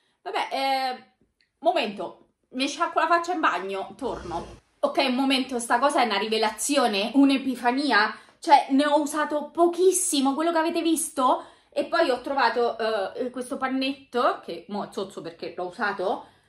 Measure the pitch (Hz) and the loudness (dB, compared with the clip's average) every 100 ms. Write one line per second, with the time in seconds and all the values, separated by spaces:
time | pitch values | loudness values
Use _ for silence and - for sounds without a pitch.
0 | _ _ - - - 269 269 269 262 247 | _ _ -8 -6 -4 -2 0 0 -2 -6
1 | - _ _ _ _ _ 330 349 220 202 | -14 _ _ _ _ _ 0 0 -2 -6
2 | 165 - _ _ _ 254 285 302 330 330 | -10 -12 _ _ _ -6 -4 -2 -2 0
3 | 330 339 339 339 302 180 190 196 - - | 2 2 0 0 0 0 -4 -6 -8 -8
4 | 240 165 180 151 95 - _ _ - - | -8 -6 -6 -8 -8 -18 _ _ -2 0
5 | 269 247 269 269 262 247 233 240 285 302 | 0 2 2 0 0 -4 0 2 4 2
6 | 233 196 214 220 214 - - 277 240 196 | 2 0 -2 0 0 -2 0 2 2 0
7 | 214 277 277 269 269 226 240 262 294 208 | 0 4 4 4 -2 -2 0 0 2 2
8 | 226 - - _ 330 - - 269 294 294 | 2 -2 -18 _ 4 6 6 2 4 2
9 | 285 311 294 294 294 320 349 349 370 359 | 2 -2 -2 -2 -2 2 2 4 4 4
10 | - 294 269 269 330 330 330 339 320 320 | 0 0 0 0 0 0 0 0 0 0
11 | - - 254 339 - - _ - - 330 | -2 0 2 2 -4 -20 _ -6 -2 2
12 | 311 247 302 269 233 240 233 - 220 220 | 2 0 -2 0 2 2 0 0 -2 -2
13 | - - 254 254 247 254 262 262 262 277 | -4 -6 -6 -6 -8 -4 -4 -2 -2 -6
14 | - 240 294 - - 165 - 202 151 - | -6 0 0 0 -8 -12 -10 -8 -8 -8
15 | 190 - 160 - 175 - 180 208 208 196 | -10 -10 -14 -12 -12 -8 -8 -4 -4 -2
16 | 190 277 - _ | -2 -4 -8 _